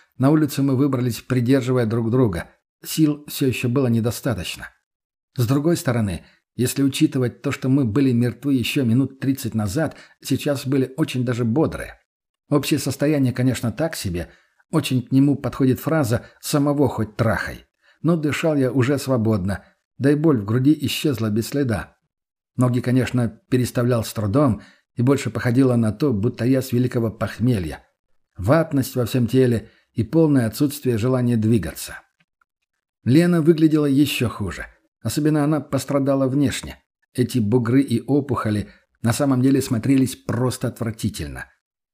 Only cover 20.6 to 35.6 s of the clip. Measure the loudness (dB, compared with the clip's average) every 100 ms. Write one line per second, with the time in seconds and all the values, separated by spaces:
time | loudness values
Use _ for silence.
20.6 | 2 2 -2 -2 -2 -2 -2 -2 -2 -2
21.6 | -2 -4 -6 _ _ _ _ _ _ -2
22.6 | 0 0 0 0 0 0 -2 -4 _ -2
23.6 | 0 0 0 0 -2 -4 0 2 2 0
24.6 | -6 _ _ -2 2 2 -2 -4 0 2
25.6 | 2 2 0 0 0 0 -2 0 0 0
26.6 | 0 0 0 -2 -4 -4 -6 0 0 0
27.6 | -2 -10 _ _ _ _ _ -6 2 2
28.6 | 2 -2 -2 -4 -2 0 2 4 2 0
29.6 | -4 _ _ -6 0 2 4 4 2 0
30.6 | -2 0 -2 0 0 0 2 2 2 2
31.6 | 0 -8 -14 -16 _ _ _ _ _ _
32.6 | _ _ _ _ 2 4 4 4 4 4
33.6 | 4 4 2 2 2 0 -4 -4 -8 -8
34.6 | -14 _ _ _ -6 -2 0 2 0 0